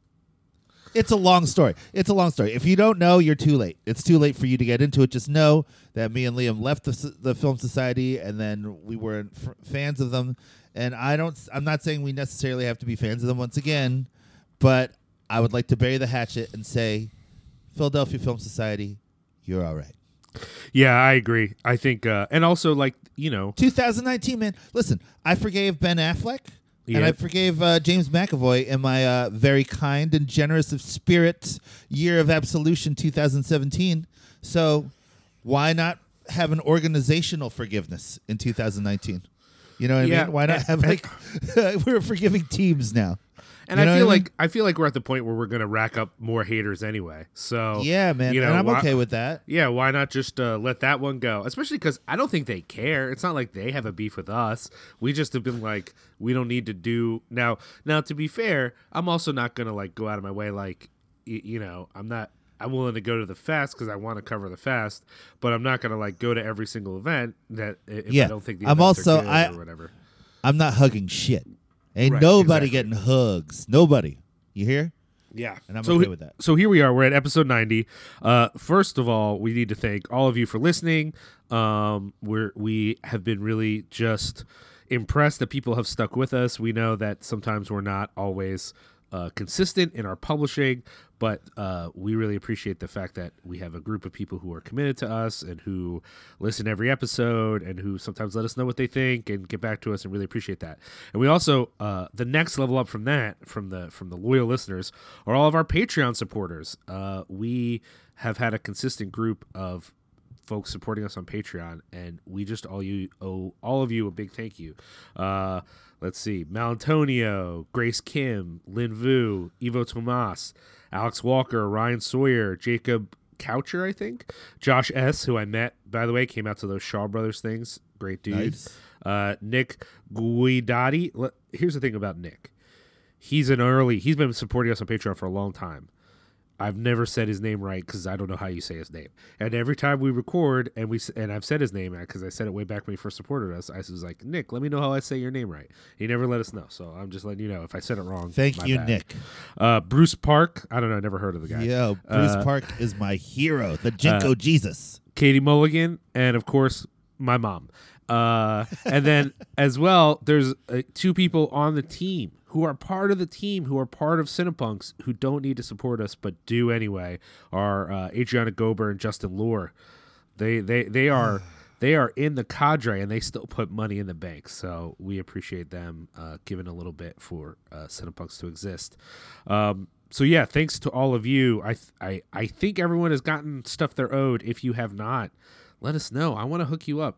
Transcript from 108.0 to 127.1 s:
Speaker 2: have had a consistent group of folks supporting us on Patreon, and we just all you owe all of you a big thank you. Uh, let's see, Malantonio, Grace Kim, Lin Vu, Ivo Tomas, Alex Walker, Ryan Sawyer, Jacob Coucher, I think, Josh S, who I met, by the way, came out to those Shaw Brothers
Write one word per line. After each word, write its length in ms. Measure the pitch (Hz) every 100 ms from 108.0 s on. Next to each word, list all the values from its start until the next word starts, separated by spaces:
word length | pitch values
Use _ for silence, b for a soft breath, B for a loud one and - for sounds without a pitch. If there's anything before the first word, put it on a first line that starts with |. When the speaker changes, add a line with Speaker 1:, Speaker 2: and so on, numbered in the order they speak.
| b b
Speaker 2:
have 220 | 117 107
had 160 | 120
a 60 | 107
consistent 520 | - 98 131 - 101
group 340 | 104 113 104 -
of 400 | 95 92 90 - _ _ _ _ - -
folks 220 | 104 -
supporting 320 | 95 - 107
us 140 | 101 -
on 80 | 92
Patreon, 560 | 107 - 87 85 82 _
and 260 | 90 87 82 -
we 180 | 95 101
just 200 | 113 -
all 160 | 98
you 280 | 95 98 95 -
owe 320 | 95 92 92 -
all 220 | 113 135
of 80 | 127
you 160 | 113 101
a 40 |
big 200 | 90 101
thank 280 | - 113 -
you. 160 | 82 76 B B B -
Uh, 460 | 95 95 95 92 - b b b
let's 180 | 90 -
see, 240 | 107 95
Malantonio, 1200 | 78 104 117 113 - 156 143 127 110 101 90 85 80
Grace 300 | 123 117 113
Kim, 580 | - 151 131 107 87 82 -
Lin 260 | 101 120
Vu, 580 | 110 127 131 113 98 87 -
Ivo 200 | 120 123 117
Tomas, 680 | 120 117 123 110 87 - - b b b
Alex 320 | 92 117 -
Walker, 460 | 120 131 127 117 104
Ryan 320 | 107 117 120
Sawyer, 560 | - 131 135 120 104 90
Jacob 580 | 120 117 - 117 101 _ _ -
Coucher, 480 | - 120 - 180 185
I 60 |
think, 400 | 196 208 240 - B B B
Josh 320 | - 127 -
S, 300 | 131 131 151
who 140 | - 117
I 80 | 104
met, 300 | 110 120 _ 98
by 160 | 113 117
the 60 |
way, 140 | 120 127
came 200 | - 107
out 100 | 104
to 100 | 101
those 160 | 98
Shaw 240 | - 107
Brothers 320 | 104